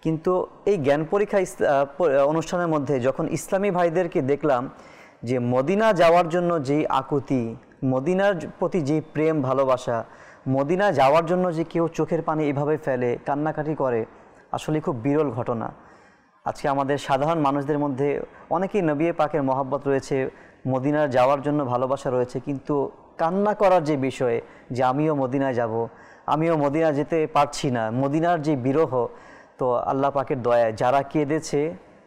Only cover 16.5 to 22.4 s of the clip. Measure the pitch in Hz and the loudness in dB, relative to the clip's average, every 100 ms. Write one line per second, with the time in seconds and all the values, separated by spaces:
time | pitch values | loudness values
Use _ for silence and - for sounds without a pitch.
16.5 | 120 151 139 135 143 - 139 147 165 143 | -4 -2 0 0 -2 0 0 0 2 2
17.5 | 143 139 147 147 131 143 139 - - - | 0 -2 -2 -2 -2 -2 -2 -6 -16 -6
18.5 | 165 190 214 170 143 165 170 151 160 135 | -4 -2 0 0 0 0 0 -2 0 0
19.5 | 131 135 139 139 139 - 139 131 - - | -2 -2 -4 0 -2 0 -2 -4 -8 -20
20.5 | - 131 131 131 147 151 127 127 143 139 | -10 -4 -2 0 0 2 4 4 2 0
21.5 | 147 135 123 127 135 143 127 123 139 | -2 0 -2 -2 -2 -2 -2 -2 -4